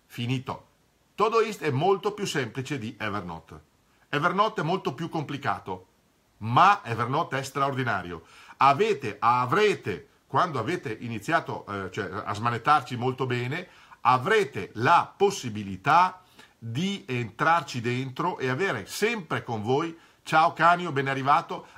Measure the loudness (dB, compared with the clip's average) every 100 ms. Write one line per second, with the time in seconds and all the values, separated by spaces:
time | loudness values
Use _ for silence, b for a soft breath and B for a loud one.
0 | _ -8 -4 -4 -4 -10 _ _ _ _
1 | _ 0 2 4 2 0 -2 2 2 2
2 | 0 -4 -4 -2 -4 -6 -6 -6 -8 -6
3 | -6 -4 -6 -12 -14 -20 _ _ b b
4 | b -2 0 2 0 0 -2 -2 -4 -6
5 | -6 -6 -6 -6 -4 -6 -6 -12 -12 _
6 | _ _ _ -12 0 6 6 6 0 -4
7 | -2 0 -2 -4 -6 -2 -2 0 -2 -2
8 | -4 -12 -14 B B B 4 4 2 0
9 | -4 0 2 2 2 4 4 2 -4 -8
10 | -10 b -4 0 0 -2 -4 -4 -6 -8
11 | -8 -8 0 -2 0 -10 -8 -8 -6 -6
12 | -6 -6 -6 -4 -2 -2 2 2 2 -4
13 | -4 -2 -2 -2 -4 -8 -10 B B B
14 | 4 4 4 2 2 -4 -10 -2 4 4
15 | 4 2 0 0 -8 -8 -8 -6 2 4
16 | 4 -2 B B B B -8 -2 -2 -4
17 | -4 -4 -4 0 2 2 0 -4 -2 -2
18 | -4 -4 -4 -2 -2 0 0 -2 -6 -2
19 | -2 -2 -4 -6 -4 -6 0 2 0 -8
20 | B B 0 4 4 4 4 4 0 -2
21 | -2 -2 2 2 2 -12 B